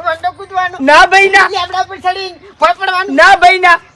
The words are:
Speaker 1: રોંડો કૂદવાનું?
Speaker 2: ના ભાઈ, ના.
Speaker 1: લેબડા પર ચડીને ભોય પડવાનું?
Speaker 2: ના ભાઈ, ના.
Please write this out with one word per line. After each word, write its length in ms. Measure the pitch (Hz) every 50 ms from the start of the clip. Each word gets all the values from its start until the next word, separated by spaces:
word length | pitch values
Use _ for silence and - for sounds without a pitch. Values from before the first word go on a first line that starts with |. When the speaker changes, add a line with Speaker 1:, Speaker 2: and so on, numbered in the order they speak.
| 339
Speaker 1:
રોંડો 280 | 349 320 330 330 359 359 -
કૂદવાનું? 480 | 392 370 381 370 370 359 359 349 269
Speaker 2:
ના 220 | 277 294 330 370 370
ભાઈ, 220 | 370 392 392 381
ના. 180 | 392 392 381 349
Speaker 1:
લેબડા 340 | 392 370 349 359 359 370 370
પર 140 | 370 392 370
ચડીને 400 | - 359 370 381 381 370 349 302 - 403 - _
ભોય 140 | 392 349 349
પડવાનું? 420 | - 381 381 370 359 381 392 269
Speaker 2:
ના 180 | 285 330 381 403 370
ભાઈ, 220 | 349 359 381 370
ના. 200 | 359 359 339 - - _ _